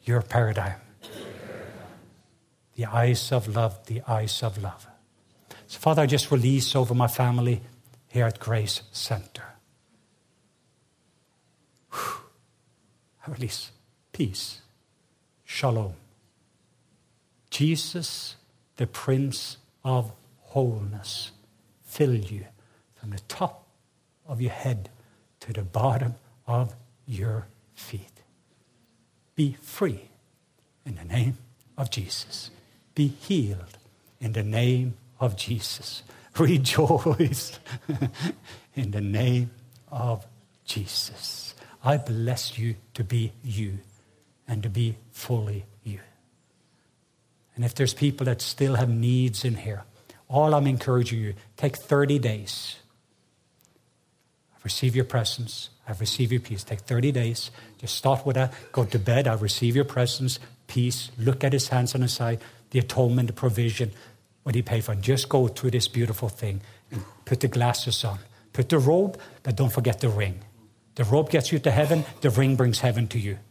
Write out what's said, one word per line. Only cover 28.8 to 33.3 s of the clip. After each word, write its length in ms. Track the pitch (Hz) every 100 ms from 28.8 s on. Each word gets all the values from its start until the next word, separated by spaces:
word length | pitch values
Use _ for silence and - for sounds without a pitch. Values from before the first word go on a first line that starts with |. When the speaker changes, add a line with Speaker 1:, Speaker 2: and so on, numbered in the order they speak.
| _ _ _ _ _ -
Speaker 1:
Be 200 | 143 123
free 480 | - - 190 104 - _ _ _ _ _ _ _
in 120 | - 87
the 80 |
name 340 | 82 120 123 123 - _ _ -
of 120 | 127
Jesus. 600 | - 95 - - - - - _ _ _
Be 120 | - 143
healed 720 | 139 -